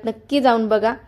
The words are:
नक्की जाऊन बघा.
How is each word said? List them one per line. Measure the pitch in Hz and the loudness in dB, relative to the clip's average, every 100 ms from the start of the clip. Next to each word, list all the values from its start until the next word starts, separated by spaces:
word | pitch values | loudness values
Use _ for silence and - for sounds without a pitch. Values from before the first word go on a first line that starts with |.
नक्की | 226 - - 285 | -8 -10 -4 0
जाऊन | 254 233 220 | 2 2 0
बघा. | 214 220 262 | 0 0 -4